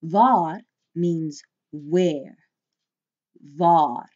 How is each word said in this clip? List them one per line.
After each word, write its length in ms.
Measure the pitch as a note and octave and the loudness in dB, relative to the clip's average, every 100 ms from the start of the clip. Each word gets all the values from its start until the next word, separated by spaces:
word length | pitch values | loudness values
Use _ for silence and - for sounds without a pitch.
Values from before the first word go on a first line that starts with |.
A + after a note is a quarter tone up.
Waar 640 | E3 F#3 B3 A#3+ E3 F3+ - _ _ | -4 2 4 4 0 -6 -14 _ _
means 520 | E3 F3 E3 D#3+ C#3+ - _ _ | -4 -2 -2 -4 -10 -20 _ _
where. 680 | D3+ D3 F3 F3+ D3+ C3+ - _ _ _ _ _ _ _ _ _ _ C#3+ C#3+ | -18 -4 0 0 -2 -10 -20 _ _ _ _ _ _ _ _ _ _ -20 -2
Waar. 560 | F3 E3+ D3+ A#2+ - | 4 4 2 -2 -14